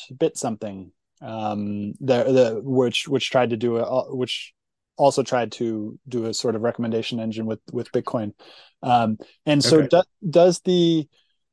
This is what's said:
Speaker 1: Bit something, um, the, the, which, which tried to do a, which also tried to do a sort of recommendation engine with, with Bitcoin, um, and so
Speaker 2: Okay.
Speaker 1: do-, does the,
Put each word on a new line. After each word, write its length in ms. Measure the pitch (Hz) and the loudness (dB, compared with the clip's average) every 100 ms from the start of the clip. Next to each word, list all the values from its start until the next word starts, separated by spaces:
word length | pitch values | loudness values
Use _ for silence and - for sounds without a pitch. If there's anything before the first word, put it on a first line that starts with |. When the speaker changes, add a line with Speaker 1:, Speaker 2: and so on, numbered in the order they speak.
| - 131 | -14 -4
Speaker 1:
Bit 220 | 160 - | -4 -2
something, 540 | 127 107 104 98 92 _ _ _ | -6 -6 -10 -12 -16 _ _ _
um, 720 | 117 110 107 104 104 104 104 - | -12 -8 -6 -4 -6 -6 -8 -6
the, 260 | 131 120 131 | 0 2 4
the, 360 | 131 117 110 | 4 4 0
which, 440 | 135 131 120 - 156 | -2 0 2 0 -2
which 240 | 135 - | -2 0
tried 180 | 131 120 | 0 2
to 80 | 117 | 0
do 200 | 120 117 | -2 -2
a, 380 | 113 127 - 127 | -2 -2 -4 -6
which 380 | 123 - - _ _ _ _ - | -6 -8 -12 _ _ _ _ 2
also 260 | 139 139 | 2 4
tried 280 | 131 123 113 | 0 0 -2
to 440 | - 117 110 107 117 127 | -4 -4 -4 -8 -12 -8
do 180 | 123 113 | -6 -4
a 80 | 110 | -4
sort 200 | 123 110 | -2 -2
of 60 | |
recommendation 580 | 117 117 117 113 - 117 | -2 -2 -2 -2 -4 -4
engine 280 | 113 110 110 | -6 -4 -6
with, 120 | 107 - | -6 -8
with 200 | 120 - | -10 -4
Bitcoin, 420 | 123 - 123 104 - - - - - | -4 -2 -4 -6 -10 -20 -20 -20 -8
um, 340 | 127 120 113 110 - _ 151 | 2 2 2 -2 -8 _ 0
and 160 | 147 | 2
so 160 | 123 156 | 6 4
Speaker 2:
Okay. 80 | 139 | 6
Speaker 1:
do-, 400 | 170 - _ 175 | 2 2 _ 0
does 300 | 170 180 175 | 4 4 4
the, 500 | 185 180 170 160 143 _ _ _ _ | 0 2 2 2 -2 _ _ _ _